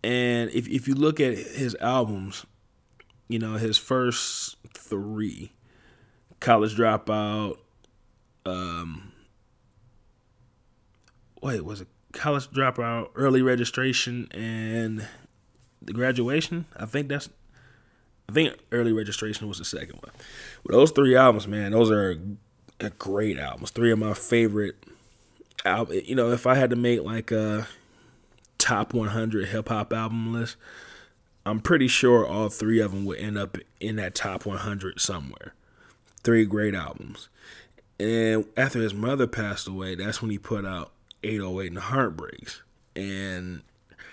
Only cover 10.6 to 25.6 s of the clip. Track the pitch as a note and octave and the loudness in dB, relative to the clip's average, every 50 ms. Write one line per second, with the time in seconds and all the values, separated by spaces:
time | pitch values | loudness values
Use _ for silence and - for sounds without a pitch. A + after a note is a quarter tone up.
10.6 | _ _ _ _ _ _ _ _ _ _ _ _ _ _ _ - - C#3 B2 G2+ | _ _ _ _ _ _ _ _ _ _ _ _ _ _ _ -10 -6 -4 -4 -4
11.6 | D#2 F2 G#2 G2+ F2+ _ _ _ _ _ - - - D3+ D3 C#3 C3+ - - C3+ | -6 -8 -10 -12 -14 _ _ _ _ _ -10 -4 -2 0 0 -2 -4 -4 -2 0
12.6 | C3+ C3 B2 - A#2 A#2 A#2 A#2 - - _ - C3+ C3+ C3 C3+ B2+ B2+ B2+ A#2+ | 0 2 0 -2 -4 -4 -4 -4 -6 -8 _ 0 2 4 6 6 6 4 4 2
13.6 | A#2+ - - - B2+ C3 B2 - - B2 A#2+ B2 - - - F#2+ A2 A2+ A2+ A2 | 0 -2 -2 -2 0 0 0 0 -2 -2 -4 -8 -8 -10 -10 -10 -8 -6 -6 -6
14.6 | A2 A2 A2+ A#2 A2+ A2 A2 G#2+ G#2+ - - - - _ _ _ _ _ _ _ | -4 -4 -2 -2 -2 -2 -4 -6 -8 -12 -16 -20 -20 _ _ _ _ _ _ _
15.6 | _ _ _ _ - - G#2 A#2 B2 C3 B2+ B2+ A#2 A#2+ C#3 D#3+ D#3+ - F3 E3+ | _ _ _ _ -12 -6 -2 0 0 2 2 0 0 0 0 0 -2 -2 -6 -8
16.6 | D#3+ - - - A2 A2 - C#3+ D3 C3+ C#3+ C#3+ - - _ _ _ - _ - | -8 -10 -12 -12 -10 -4 -4 -4 -2 -2 -4 -6 -6 -10 _ _ _ -20 _ -20
17.6 | - - - _ _ _ _ _ _ _ _ _ _ - G#2 D3 E3 C#3 - - | -20 -20 -20 _ _ _ _ _ _ _ _ _ _ 0 2 2 2 2 0 -6
18.6 | _ _ A2+ A#2+ A#2+ A2+ A2 A2 A2 G#2 G2+ - A2 G#2+ G#2 - A2 G#2 F#2 D#2+ | _ _ 0 2 4 4 2 2 0 -4 -4 -6 -6 -6 -6 -6 -8 -8 -8 -8
19.6 | E2+ - - D#2+ - - - - - - - - - - - - - - - - | -8 -8 -6 -8 -8 -10 -12 -18 -18 -18 -20 -20 -20 -20 -18 -18 -18 -18 -20 -12
20.6 | - - F#2 A#2+ C#3+ D#3+ - C#3 C#3 C3 B2+ B2+ C3 B2+ A2+ G#2+ F#2+ G2+ G#2 G#2 | -4 4 8 8 8 8 8 6 6 8 10 10 10 8 8 6 -2 -4 -4 -4
21.6 | G#2 G2 G#2+ A2+ A#2+ A2 A2 G#2 G2+ F#2+ F2 D#2+ F2+ G2+ G2+ - _ _ _ _ | -2 2 4 6 6 6 6 4 2 0 -2 -4 -8 -10 -10 -12 _ _ _ _
22.6 | _ - _ _ - G#2 - _ - G2 G2 G2+ G#2+ G#2+ F2 C2 C#2+ C#2 - - | _ -20 _ _ -8 -8 -8 _ -6 -2 0 0 0 0 -2 -2 -6 -8 -8 -8
23.6 | - - - A2+ A#2+ A#2 A2+ G#2+ G#2+ G#2+ G2+ - - - A#2+ A#2 A2+ A2 G2+ G#2+ | -10 -8 0 4 4 4 6 4 2 -2 -2 -4 0 4 4 6 6 4 2 0
24.6 | G#2 G2 - _ - - - _ _ - _ _ _ _ _ _ - _ _ - | -2 -2 -6 _ -20 -20 -20 _ _ -20 _ _ _ _ _ _ -20 _ _ -4